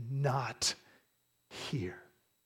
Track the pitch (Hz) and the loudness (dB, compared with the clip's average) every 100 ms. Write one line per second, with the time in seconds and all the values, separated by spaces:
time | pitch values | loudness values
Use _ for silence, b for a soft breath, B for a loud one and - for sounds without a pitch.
0 | 120 139 139 135 117 - - - - - | -2 2 2 2 0 0 0 0 -8 -20
1 | _ _ _ _ _ - - 135 90 - | _ _ _ _ _ -10 -2 -2 -2 -6
2 | - _ _ _ | -16 _ _ _